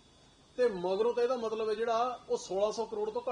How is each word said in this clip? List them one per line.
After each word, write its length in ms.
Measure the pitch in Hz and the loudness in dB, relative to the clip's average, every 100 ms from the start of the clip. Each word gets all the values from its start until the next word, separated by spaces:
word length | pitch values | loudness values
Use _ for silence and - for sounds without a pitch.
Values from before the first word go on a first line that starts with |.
| - - - _ - - | -20 -20 -20 _ -8 0
ਤੇ 100 | 240 | 2
ਮਗਰੋਂ 460 | 185 180 190 240 | 2 0 2 2
ਤਾਂ 100 | 233 | 2
ਇਹਦਾ 120 | 247 247 | 2 0
ਮਤਲਬ 340 | 220 220 220 | -2 -2 -2
ਹੈ 40 | |
ਜਿਹੜਾ 460 | 208 233 226 254 233 - | 0 0 2 0 -2 -4
ਉਹ 80 | 240 | -4
ਸੋਲਾਂ 340 | - 190 214 | -2 0 0
ਸੌ 140 | 214 214 | 0 -4
ਕਰੋੜ 240 | 208 214 | -4 -4
ਤੋਂ 120 | 240 247 | -4 -4